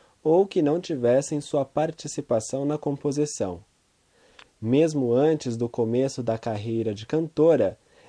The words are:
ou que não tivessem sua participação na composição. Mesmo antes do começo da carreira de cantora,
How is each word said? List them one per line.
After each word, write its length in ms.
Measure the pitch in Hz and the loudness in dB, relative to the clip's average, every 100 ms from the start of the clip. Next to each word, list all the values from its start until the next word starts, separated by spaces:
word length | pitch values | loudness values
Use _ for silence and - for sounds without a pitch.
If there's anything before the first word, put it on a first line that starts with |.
| _ _ | _ _
ou 240 | 156 170 196 | 2 4 4
que 160 | 190 | 2
não 180 | 147 165 | 2 0
tivessem 600 | 185 143 120 127 139 147 | -2 0 2 2 2 -4
sua 240 | - 147 | -2 -2
participação 1000 | 135 - 160 - 151 - - 113 - 135 | -2 -2 -4 -4 -10 -10 -2 -2 -2 -4
na 120 | 143 151 | -2 -2
composição. 840 | 147 139 147 139 147 - 98 87 - _ _ _ _ _ _ - - _ | -4 -4 -2 -2 -2 -2 -6 -6 -14 _ _ _ _ _ _ -20 -20 _
Mesmo 520 | 110 135 160 147 123 | 0 2 4 2 2
antes 420 | 123 151 156 127 113 | 4 4 2 -2 -4
do 140 | 117 | -4
começo 520 | - 113 120 131 - | -2 0 0 0 -2
da 140 | 117 113 | -4 -4
carreira 580 | 117 107 110 113 110 | -4 -6 -4 -2 -2
de 120 | 104 110 | -4 -4
cantora, 720 | 156 160 - 160 147 98 - _ _ | -4 -2 2 4 4 2 -2 _ _